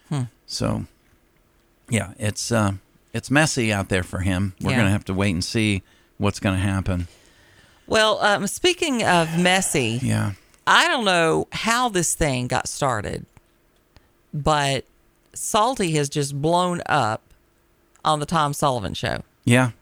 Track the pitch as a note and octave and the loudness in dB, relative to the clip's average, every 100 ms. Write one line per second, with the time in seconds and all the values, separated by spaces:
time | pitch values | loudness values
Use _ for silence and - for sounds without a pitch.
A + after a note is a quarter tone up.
0 | - D3 B2 - - - A2 A2 - _ | -8 -6 -6 -10 -14 -6 -4 -4 -8 _
1 | _ _ _ _ _ _ _ _ - A2 | _ _ _ _ _ _ _ _ -4 -4
2 | F#2 - G#2+ - - A#2 G2+ F#2+ - _ | -4 -6 -6 -6 -2 0 0 -2 -10 _
3 | _ A#2 - C#3 D#3 - A2+ G2+ F#2+ F#2+ | _ -10 -2 2 2 0 0 0 0 -2
4 | F2+ F2+ F#2 F#2 G2 - - A#2+ G2 G2+ | -2 -4 -2 0 -2 -4 -2 2 2 2
5 | - F#2+ G2+ E2+ - A#2 G#2+ G2 - _ | -2 0 0 0 -2 0 2 0 -4 _
6 | _ - G2+ - G#2 F#2 G2+ F#2+ F#2+ F2+ | _ -4 -2 0 0 2 0 0 0 -2
7 | F2 - _ _ _ - - _ - - | -4 -12 _ _ _ -20 -20 _ -2 2
8 | A3 - G#3 G3+ G3 - F#4 F4 E4 A#3+ | 2 2 2 2 -2 0 0 0 0 0
9 | F#3+ F3 D#3+ E3 F3+ F#3+ F#3 D#3 A2+ A#2+ | 2 2 2 2 2 2 2 0 0 -2
10 | B2 A2 G#2+ F#2 _ _ - G#3 E4 D4 | 0 0 -2 -6 _ _ 2 4 4 2
11 | G#3 F3 D#3+ D#3 - - A3 A#3 B3+ F#3 | 2 2 2 2 -2 -4 0 0 2 0
12 | D#3+ - D#3 B2 B2 B2+ - - C#3 A2 | -2 0 -2 -2 -2 -4 -4 -4 -2 -2
13 | F2 F2 - _ _ _ _ _ _ _ | -4 -10 -12 _ _ _ _ _ _ _
14 | _ _ _ D3+ D3 D3+ C#3 C3+ - _ | _ _ _ -4 0 0 0 -2 -6 _
15 | _ _ _ - - G#3+ A#3 C4+ F3 D#3 | _ _ _ -12 -2 0 0 0 0 0
16 | C#3+ D3 C#3 C#3+ D#3 F3 F3+ F3 - D3 | -2 -2 -4 -2 0 2 0 -2 0 0
17 | G#2+ A2 _ _ _ _ _ _ _ _ | 0 -4 _ _ _ _ _ _ _ _
18 | - D3+ D3 E3 D3 C#3+ D3 B2 F#2 - | 0 0 0 0 0 0 0 0 -4 -4
19 | - A#1+ - _ - B2 B2+ - | -4 -4 -8 _ 2 4 4 -2